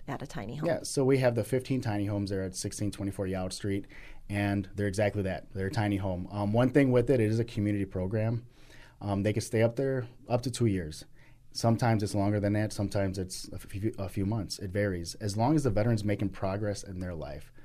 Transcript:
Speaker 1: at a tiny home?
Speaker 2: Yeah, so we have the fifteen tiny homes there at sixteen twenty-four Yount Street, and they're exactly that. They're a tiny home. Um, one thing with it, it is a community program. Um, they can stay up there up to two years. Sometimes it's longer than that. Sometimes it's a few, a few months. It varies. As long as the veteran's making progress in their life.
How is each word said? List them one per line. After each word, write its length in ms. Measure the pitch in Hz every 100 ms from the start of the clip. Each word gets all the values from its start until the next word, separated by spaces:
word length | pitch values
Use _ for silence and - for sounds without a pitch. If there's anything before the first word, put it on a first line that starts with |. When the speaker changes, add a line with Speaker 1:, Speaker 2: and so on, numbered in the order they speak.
| -
Speaker 1:
at 120 | 135
a 60 | 139
tiny 300 | - 101 135
home? 100 | 160
Speaker 2:
Yeah, 140 | -
so 220 | - -
we 140 | 131 135
have 180 | 131 113
the 80 |
fifteen 360 | 104 131 - 131
tiny 260 | 123 104 101
homes 220 | 101 98
there 120 | 95
at 140 | 95 -
sixteen 340 | 101 - 101
twenty-four 360 | - 98 98 95
Yount 260 | 92 92
Street, 340 | - 104 98 - - - - -
and 400 | 101 101 101 95
they're 140 | - 101
exactly 340 | 95 104 104
that. 240 | 92 87 -
They're 140 | 95 95
a 20 |
tiny 260 | 104 104 98
home. 300 | 98 90 92
Um, 200 | 104 104
one 180 | 110 127
thing 200 | 147 135
with 180 | 123 120
it, 120 | 131
it 100 | 107
is 80 | 113
a 60 |
community 400 | 117 104 104 101
program. 600 | 95 92 92 110 110 117 - - - - - -
Um, 220 | 101 101
they 100 | 101
can 100 | 107
stay 200 | - 110
up 140 | 117 120
there 320 | 135 131 117 - -
up 140 | 120
to 80 | 127
two 160 | - 117
years. 380 | 95 78 80 - - - - -
Sometimes 500 | - 117 113 120 110
it's 140 | 101 104
longer 240 | 98 104
than 140 | 101
that. 180 | 104 107
Sometimes 460 | - 101 104 95 95
it's 300 | 92 - -
a 60 | -
few, 360 | - 98 107 -
a 100 | 95
few 180 | - 98
months. 320 | 113 - -
It 120 | 101
varies. 440 | 101 101 90 82 -
As 160 | 107 101
long 180 | 120
as 80 | 160
the 80 | 131
veteran's 340 | 101 110 110
making 260 | 104 104 98
progress 520 | - 98 101 104 98
in 160 | - 90
their 160 | 90
life. 380 | 85 71 71 - -